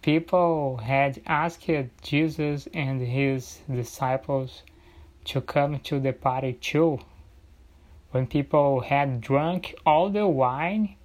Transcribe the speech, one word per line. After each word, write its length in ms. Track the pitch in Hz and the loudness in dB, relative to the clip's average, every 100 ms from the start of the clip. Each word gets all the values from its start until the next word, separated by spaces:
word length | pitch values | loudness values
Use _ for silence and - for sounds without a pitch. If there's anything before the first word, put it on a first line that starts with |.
People 720 | - 156 165 180 175 160 143 127 | 2 0 2 2 4 2 -2 -4
had 440 | 113 135 139 131 - | -2 2 2 -2 -2
asked 420 | 156 165 165 - 156 131 - | 0 0 -6 -2 -2 -2 -10
Jesus 680 | - 143 160 151 151 143 - | -2 0 0 0 -4 -4 -8
and 280 | 165 139 135 | -6 -4 -4
his 580 | 123 131 139 135 131 - - | -2 0 0 -2 -6 -16 -8
disciples 920 | 127 120 - 131 131 - 139 131 - - - - - - - | -6 -6 -4 -2 -2 -2 -4 -4 -12 -20 -20 -20 -20 -20 -20
to 160 | - 139 | -6 -6
come 400 | - 151 143 147 | -2 0 0 -2
to 180 | - 143 | -4 -2
the 140 | 135 | -2
party 400 | 127 135 127 135 | 0 -2 0 -4
too. 480 | 123 - 147 165 135 - - - - - - - - - - - | -6 -2 2 2 0 -8 -20 -20 -20 -20 -20 -20 -20 -20 -20 -6
When 160 | 127 131 | -4 0
people 520 | 151 139 151 143 135 | -2 2 4 4 2
had 400 | 120 139 143 123 | 2 0 0 -2
drunk 540 | 113 135 160 180 - - | 0 2 2 -2 -6 -4
all 260 | - 151 185 | 2 4 4
the 180 | 202 208 | 2 2
wine 680 | 139 127 131 165 214 208 - | 2 2 0 -2 0 -2 -4